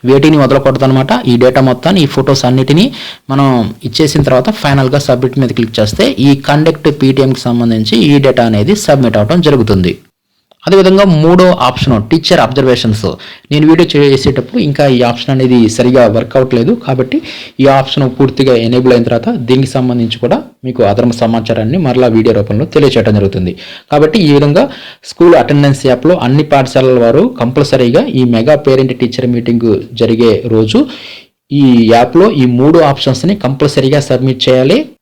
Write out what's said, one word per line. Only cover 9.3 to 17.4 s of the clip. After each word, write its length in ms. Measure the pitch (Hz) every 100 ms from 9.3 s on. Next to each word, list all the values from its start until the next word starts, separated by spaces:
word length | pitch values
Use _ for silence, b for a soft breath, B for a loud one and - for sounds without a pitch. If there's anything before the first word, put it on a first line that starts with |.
| 175 151
జరుగుతుంది. 460 | 135 107 98 90 - _ _ _ _ _ _ -
అదేవిధంగా 380 | 196 185 190 202 156
మూడో 220 | 160 180 185 180 127
ఆప్షన్ 260 | - - 120 110
టీచర్ 300 | 160 160 175
అబ్జర్వేషన్స్. 600 | 113 127 131 123 117 107 95 - B B B
నేను 120 | 147 151
వీడియో 180 | 160 170 147 143
చేసేటప్పుడు 440 | 135 143 131 123 247
ఇంకా 200 | 151 139 143 123
ఈ 20 | 120
ఆప్షన్ 220 | 120 -
అనేది 240 | 135 127 127 110 110
సరిగా 260 | 123 131 117 113
వర్క్ 180 | 113 135
అవ్వట్లేదు 340 | 131 120 117 240 -
కాబట్టి 320 | 131 135 302 B B